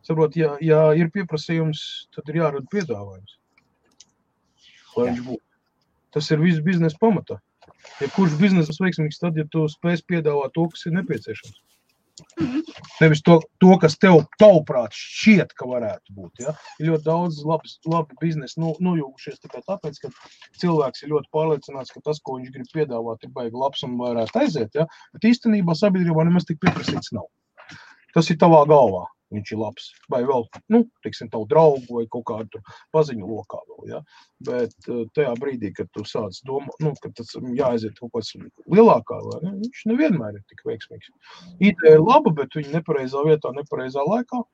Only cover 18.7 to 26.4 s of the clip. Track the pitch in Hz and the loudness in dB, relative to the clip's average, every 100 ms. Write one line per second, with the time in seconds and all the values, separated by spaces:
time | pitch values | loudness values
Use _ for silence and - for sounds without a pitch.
18.7 | 156 180 165 135 - - 135 - 127 - | -2 -2 0 -4 -12 -18 -18 -16 -16 -10
19.7 | 196 151 147 135 - - _ - _ 175 | -10 -10 -12 -16 -18 -20 _ -20 _ -2
20.7 | 160 135 - 143 151 143 156 160 143 - | 0 -2 -6 -6 -6 -4 -4 -2 -2 -6
21.7 | 139 123 - 151 151 - 127 127 131 123 | -14 -14 -12 -8 -8 -8 -12 -12 -16 -10
22.7 | 160 151 117 117 113 131 131 120 120 - | -6 -4 -6 -8 -10 -14 -10 -10 -4 -6
23.7 | - 123 120 123 117 110 233 285 151 107 | -6 -8 -6 -4 -4 -4 -2 -2 -2 -4
24.7 | 143 160 - - - 220 240 233 208 175 | -4 -4 -6 -20 -2 2 2 0 0 0
25.7 | 160 208 185 170 156 170 175 | 2 2 2 2 2 2 2